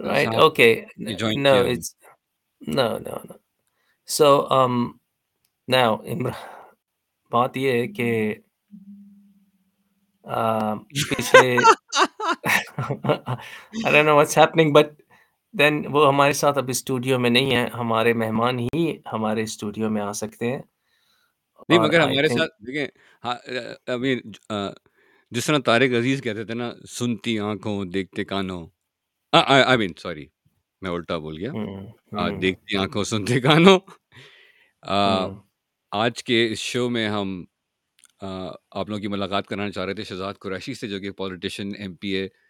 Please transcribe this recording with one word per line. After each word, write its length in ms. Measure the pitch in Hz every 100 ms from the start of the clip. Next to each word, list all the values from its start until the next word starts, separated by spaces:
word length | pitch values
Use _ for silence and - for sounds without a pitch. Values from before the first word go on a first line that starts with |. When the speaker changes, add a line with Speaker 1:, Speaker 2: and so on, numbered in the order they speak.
Speaker 1:
Right، 220 | - 143
Speaker 2:
صاحب 100 | 139
Speaker 1:
okay۔ 400 | 113 156 156 120 113 - -
Speaker 2:
نے 160 | 113
جوائن 320 | 95 110 123 139
Speaker 1:
No، 80 |
Speaker 2:
کیا 80 | 131
ہمیں۔ 120 | 123
Speaker 1:
it's، 1120 | 120 - - _ _ _ _ _ _ - 147 117
no، 120 | -
no، 180 | - -
no۔ 200 | - - _ _ _ _ _ _ - -
So، 440 | 147 143 - 135 127
um، 260 | 123 120 - _ _ _ _ _ _ -
now، 260 | 127 120 107 -
عمر-، 640 | 123 123 - - - - _ _ _ _ _ _
بات 260 | 120 127 131
یہ 160 | 135
ہے 160 | 120 120
کہ، 460 | 107 120 113 107 - _ _ _ - - - - - _ _ _ _ _ _ _ _ _ _
آ، 520 | - 123 113 110 107
پچھلے، 840 | 107 - 143 - 143 120 508 - -
<laughs> 0 | 466 - _ - - - 427 - - - - - - - - - - 127 - - - 220 180
I 60 |
don't 140 | 147 151
know 120 | 147
what's 240 | 151 -
happening، 300 | 156 160 160 143
but 140 | - - _ _ _ _ _ 214
then 220 | 147 151 -
وہ 180 | 139 147
ہمارے 240 | 139 143
ساتھ 260 | 147 147 143
اب 60 | 127
اسٹوڈیو 500 | 123 - 131 127 127
میں 120 | 123
نہیں 240 | 120 139
ہے، 140 | 123 117
ہمارے 380 | 117 117 113 117
مہمان 460 | 113 113 110 120 127
ہی 400 | 120 160 165 - -
ہمارے 300 | 113 110 107
اسٹوڈیو 480 | 110 - 104 104 110
میں 120 | 107
آ 100 | 101
سکتے 380 | 104 107 - 120
ہیں۔ 120 | 135 - _ _ _ _ _ _ _ _ _ -
Speaker 2:
نہیں، 100 | 175
Speaker 1:
اور 100 | 113
Speaker 2:
مگر 120 | 165
Speaker 1:
I 40 |
Speaker 2:
ہمارے 220 | 147 135 151
Speaker 1:
think 120 | 123
Speaker 2:
ساتھ، 240 | 160 - 110
دیکھیں، 200 | 147 139 - _ _
ہاں، 120 | 120 120 - 127 113 110 -
آ، 40 |
I 60 | 123
mean، 320 | 131 123 113 95 -
آ، 220 | 104 98 - _ _ _ _ _
جس 160 | 117 -
طرح 120 | 143
طارق 320 | 120 117 131 120
عزیز 240 | 123 135
کہتے 220 | 120 104
تھے 100 | 101
نا، 180 | 117 120 - -
"سنتی 500 | - 123 110 117 110
آنکھوں، 460 | 104 104 107 101
دیکھتے 400 | 95 95 92 -
کانوں۔" 420 | 98 98 95 92 80 _ _ _ _ _ _
آ، 80 | 160
آ، 320 | - 135 123
I 40 | 127
mean، 320 | 98 85 95
sorry، 160 | 78 69 _ _ _ _ _
میں 100 | 95
الٹا 280 | 87 80 85
بول 200 | 76 80
گیا۔ 140 | 107
Speaker 1:
ہوں، 340 | 117 104 98 101 - _
Speaker 2:
آ، 160 | 104 87
Speaker 1:
ہوں۔ 120 | 98
Speaker 2:
"دیکھتی 360 | 92 90 - 101
آنکھوں، 280 | 95 110
سنتے 360 | 95 110 98 131
کانوں۔" 380 | 127 151 180 185 - - _ - - _ _ _ _ _
آ، 420 | - 98 98 95
Speaker 1:
ہوں۔ 100 | 92 101 _ _ _ _ _
Speaker 2:
آج 320 | 101 117 117
کے 280 | - 117 117
اس 60 | 107
شو 320 | - 123 123
میں 180 | 120 110
ہم، 360 | 104 98 92 - _ _ _ _ _ _ _
آ، 60 | 95 92 92 - _
آپ 180 | - 95
لوگوں 120 | 107
کی 80 | 104
ملاقات 380 | 101 95 98 101
کرانا 240 | 101 101
چاہ 140 | 98
رہے 100 | 92
تھے 100 | 98
شہزاد 300 | 107 92 95 101
قریشی 340 | 101 95 113
سے، 140 | 123 107
جو 120 | 98
کہ 100 | 98
پولیٹیشین، 640 | 95 95 90 95 - 101 101
ایم 160 | 101
پی 140 | 85 101
اے، 200 | 95 95 -